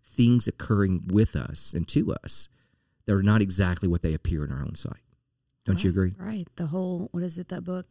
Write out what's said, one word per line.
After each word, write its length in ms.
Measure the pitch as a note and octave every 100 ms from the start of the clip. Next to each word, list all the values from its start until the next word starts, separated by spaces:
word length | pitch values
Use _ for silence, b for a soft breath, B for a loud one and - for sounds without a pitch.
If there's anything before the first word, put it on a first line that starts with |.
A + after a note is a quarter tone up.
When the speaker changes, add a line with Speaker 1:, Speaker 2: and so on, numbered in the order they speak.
| _
Speaker 1:
things 400 | - A#2+ A#2+ -
occurring 560 | - - G#2 G2 F#2 -
with 260 | G2+ A2
us 380 | D2 B1 - -
and 120 | - E2+
to 240 | - -
us 360 | - - - - _ _ _ _ _ -
that 80 |
are 80 | G2
not 200 | G2 A2
exactly 460 | G2+ F2+ F#2 F2 F#2+
what 140 | E2+
they 120 | E2
appear 300 | D#2 - D#2
in 80 | D2
our 100 | C2
own 140 | C2+ -
sight. 260 | - - _ _ _ _ _ _ -
Don't 160 | F2+
you 60 | F#2+
Speaker 2:
Right, 60 | F2 F#2
Speaker 1:
agree? 40 | G2
Speaker 2:
right. 300 | F#3 A3 - -
The 100 | E3
whole, 400 | F3+ F#3 F3+ G3
what 100 | F3
is 160 | F3 E3
it, 100 | F3
that 160 | F3
book, 220 | F3 F3+ F3+